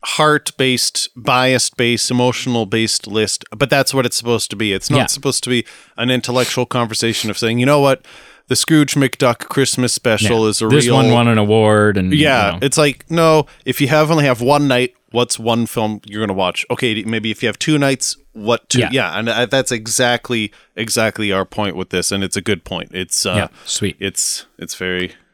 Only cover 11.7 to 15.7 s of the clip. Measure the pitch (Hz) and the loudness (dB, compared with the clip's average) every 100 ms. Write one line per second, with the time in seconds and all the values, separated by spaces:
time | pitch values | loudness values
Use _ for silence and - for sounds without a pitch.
11.7 | 107 104 98 92 147 151 131 101 87 139 | 4 4 2 2 2 4 4 2 0 -2
12.7 | 147 147 127 - 165 165 156 151 - - | 2 0 0 -6 2 4 4 0 -8 -6
13.7 | 131 135 151 151 160 143 120 120 143 143 | -2 2 2 4 2 2 2 2 2 4
14.7 | 123 127 _ _ 113 120 - 113 113 113 | 2 0 _ _ -2 0 -2 0 0 0